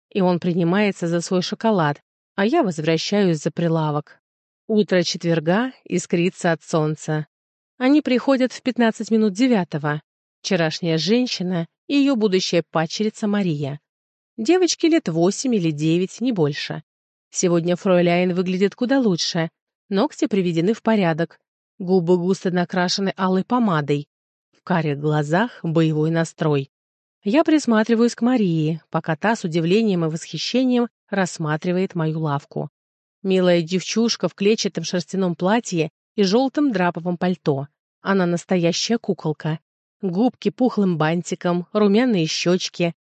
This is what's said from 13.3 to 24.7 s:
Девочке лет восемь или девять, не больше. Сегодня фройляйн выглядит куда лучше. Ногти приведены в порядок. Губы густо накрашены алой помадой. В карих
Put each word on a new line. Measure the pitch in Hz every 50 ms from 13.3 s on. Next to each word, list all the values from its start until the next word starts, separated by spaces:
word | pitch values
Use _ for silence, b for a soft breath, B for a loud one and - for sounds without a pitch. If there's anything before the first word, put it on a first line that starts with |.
| 202 208 196 175 151 147 147 131 143 151 _ _ _ _ _ _ _ _ _ _ _ -
Девочке | 220 247 339 370 370 320 - - - 330
лет | 320 320 - -
восемь | 160 165 170 190 196 - - 262 240
или | 208 165 165
девять, | 151 143 151 160 165 175 190 180 - -
не | 226 262
больше. | 240 185 156 143 143 - - - 160 160 - _ _ _ _ _ _ _ _ _
Сегодня | - - - 180 170 175 165 175 175
фройляйн | 170 - 202 180 175 175 175 175 175 180 185
выглядит | 175 180 185 180 185 180 202 190 -
куда | - 247 220 269 277
лучше. | 247 214 175 160 - - - 175 165 165 - _ _ _ _ _ _ _
Ногти | 202 190 247 311 - - 320 -
приведены | 220 196 180 180 165 165 160 202
в | 226 -
порядок. | _ 226 226 208 190 165 160 151 170 - - _ _ _ _ _ _ _ _ _
Губы | 196 175 190 190 165 165 185
густо | 180 170 185 190 - - 190
накрашены | 175 180 175 - - 185 180 180 - - 196 190 - -
алой | 190 185 185 190 185
помадой. | - 247 254 233 208 170 151 147 139 147 143 147 - _ _ _ _ _ _ _ _ _
В | _
карих | _ -